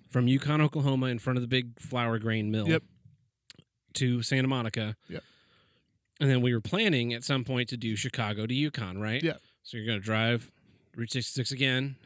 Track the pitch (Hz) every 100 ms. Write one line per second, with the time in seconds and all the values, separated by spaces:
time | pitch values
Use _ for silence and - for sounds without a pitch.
0 | _ 127 123 135 143 151 151 156 139 131
1 | 127 120 131 127 120 127 120 117 - 123
2 | 117 113 113 110 107 110 107 160 - _
3 | - _ _ _ _ - - _ _ -
4 | 127 123 113 135 131 131 113 117 107 107
5 | - - - _ _ _ _ _ _ _
6 | _ - 143 127 123 117 - 185 220 139
7 | 120 117 123 139 123 127 120 123 113 107
8 | 127 - 107 104 113 127 151 135 101 92
9 | 107 120 160 - _ _ - 120 110 107
10 | 104 110 113 120 - _ _ _ _ -
11 | 117 131 113 - 120 135 135 127 139 135